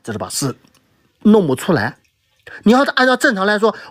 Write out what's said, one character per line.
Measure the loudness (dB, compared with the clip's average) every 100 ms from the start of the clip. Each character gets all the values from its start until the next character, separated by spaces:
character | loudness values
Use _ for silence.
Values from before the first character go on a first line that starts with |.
知 | -12
道 | -10
吧？ | -8
是 | -8 -8 -10 _ _ _ _ _ _
弄 | 2 4 2
不 | -4
出 | -2
来。 | -2 -4 -10 _ _ _ _ -20 -4
你 | 2
要 | 4
是 | 2
按 | 0 0
照 | 2
正 | 0 0
常 | -2
来 | 0
说， | 0 -2 -4